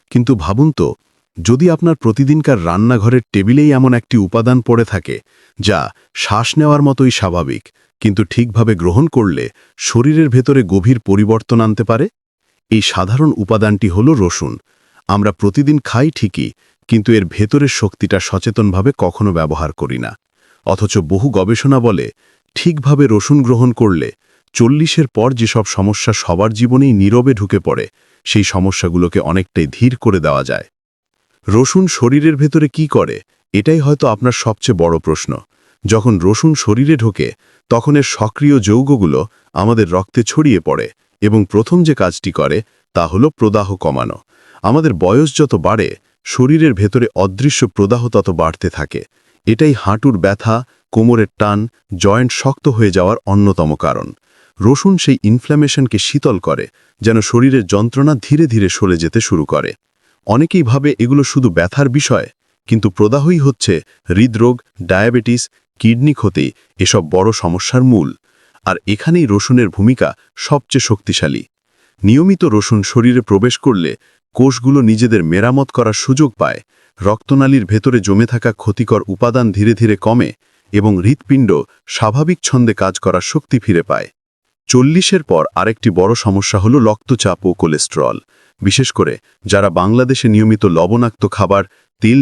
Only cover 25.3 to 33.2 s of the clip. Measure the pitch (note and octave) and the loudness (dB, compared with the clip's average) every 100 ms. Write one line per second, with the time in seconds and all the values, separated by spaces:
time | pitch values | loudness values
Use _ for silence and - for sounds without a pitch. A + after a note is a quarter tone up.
25.3 | B2+ A2+ A#2 G2+ - G2 G#2+ - G#2+ - | 0 -2 -2 -4 -2 -2 -2 -2 -4 -2
26.3 | F2 A2 A2 A#2+ B2+ C#3 G#2+ G2 A#2+ B2 | -2 -2 0 0 2 4 4 2 2 2
27.3 | A#2 G2 G2+ E2+ A#1+ G#1 _ _ _ - | 0 -2 -2 -2 -4 -6 _ _ _ -4
28.3 | G#2+ G2 F#2+ F#2+ F#2+ F2+ F2 F2 F#2 D2+ | -2 0 0 -2 -2 -2 0 0 -2 -2
29.3 | F2+ F#2+ - D#2 - A#2+ B2 A#2 F#2+ D2+ | -4 -4 -4 -4 0 -2 0 0 0 0
30.3 | C#2 B1+ G#1 G1+ _ _ _ _ _ _ | -2 -4 -8 -10 _ _ _ _ _ _
31.3 | _ - G#2 C3 F#3 F#3 - - C#3 D3+ | _ -2 0 2 2 0 0 0 2 2
32.3 | D3 D3 D#3+ D3+ - D#3 - D2 G#1+ | 2 0 0 0 -2 -2 0 -2 -6